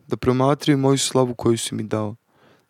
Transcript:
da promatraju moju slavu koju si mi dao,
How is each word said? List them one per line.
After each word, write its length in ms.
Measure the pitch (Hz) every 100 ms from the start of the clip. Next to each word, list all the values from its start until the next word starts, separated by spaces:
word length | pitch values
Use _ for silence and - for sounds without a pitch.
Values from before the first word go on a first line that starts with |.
| -
da 100 | -
promatraju 640 | 127 127 135 147 - 139
moju 200 | 135 135
slavu 360 | - 135 127
koju 240 | 120 117 117
si 160 | -
mi 80 | 110
dao, 340 | 107 110 107 113 _ _ _ _